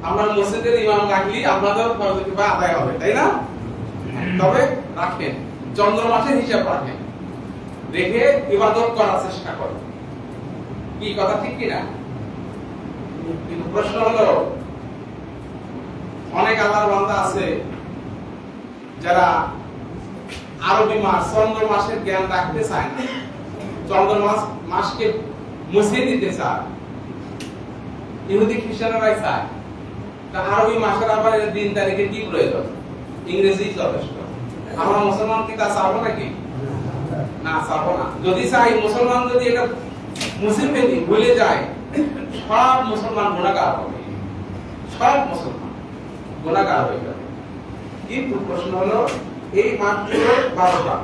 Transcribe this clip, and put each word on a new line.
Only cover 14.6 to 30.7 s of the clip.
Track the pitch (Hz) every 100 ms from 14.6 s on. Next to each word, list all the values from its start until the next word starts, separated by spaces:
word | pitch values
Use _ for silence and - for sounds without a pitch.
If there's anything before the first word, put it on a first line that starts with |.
| - - - - - - - - - - - - - - - - -
অনেক | - 220 220
আল্লাহর | 208 208 208
বান্দা | 202 196
আছে | 196 190 196 185 - - - - - - - - - - - - - - -
যারা | 170 175 175 180 - - - - - - - - - - - -
আরবি | 165 202 214 214
মাস, | 196 196 - 220
চন্দ্র | 220 220 220
মাসের | 214 - 214
জ্ঞান | 196 185 190
রাখতে | 180 - 151
চায় | 147 -
না, | 143 - 254 - - - - - - - -
চন্দ্র | 190 202 208 208
মাস, | 214 214 - -
মাসকে | - - - 220 220 - - - - -
মুছে | 185 208
দিতে | 254 262 254 190
চায়, | - - - - - - - - - - - - - - - - - - - -
ইহুদি | 202 220
খ্রিস্টানরাই | 240 220 - 226 226 220 208
চায়। | 170 - 135 - - - - - - - -
তা | 190 190
আরবি | 208 220